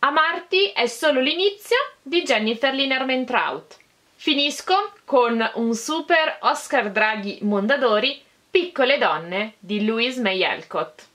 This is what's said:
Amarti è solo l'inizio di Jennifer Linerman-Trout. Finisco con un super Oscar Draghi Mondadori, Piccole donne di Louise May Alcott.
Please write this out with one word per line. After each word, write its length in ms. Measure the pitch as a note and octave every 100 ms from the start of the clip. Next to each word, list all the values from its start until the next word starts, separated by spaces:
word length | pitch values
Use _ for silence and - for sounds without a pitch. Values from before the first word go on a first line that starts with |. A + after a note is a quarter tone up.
Amarti 640 | C4+ D#4 D#4+ F4 - F#4+ G4
è 180 | - A#3+
solo 320 | - D#4 C4+
l'inizio 560 | C4 E4 G4 G4+ - A#4+ C#5 -
di 200 | - E4+
Jennifer 520 | D4 A#3 G#3+ A3+ C4+
Linerman-Trout. 1000 | C4+ C4+ C4 C4 C4 B3+ A#3+ - D3 - - _ _ _ _
Finisco 800 | - C#4+ C#4+ C#4+ - F#4+ G#4 -
con 440 | - C4+ A#3+ A#3 A3+
un 200 | - A3+
super 640 | A3+ - D#4 D4+ E4 D#4 -
Oscar 500 | G#3+ C#4+ - C#4 G#3
Draghi 480 | G3+ G#3+ G#3+ G3+ F#3
Mondadori, 760 | G#3 G3+ G3+ C#4 B3+ G#3+ B3 C#4+ _ _ _
Piccole 480 | F#4 F4 - B3+ C#4
donne 560 | G#3 D#3 E3 F#3 A3 -
di 240 | F3+ G#3
Louise 360 | G#3+ A3+ A#3+ B3+
May 220 | G#3+ F#3+
Alcott. 640 | E3+ - - E3+ D#3+ - -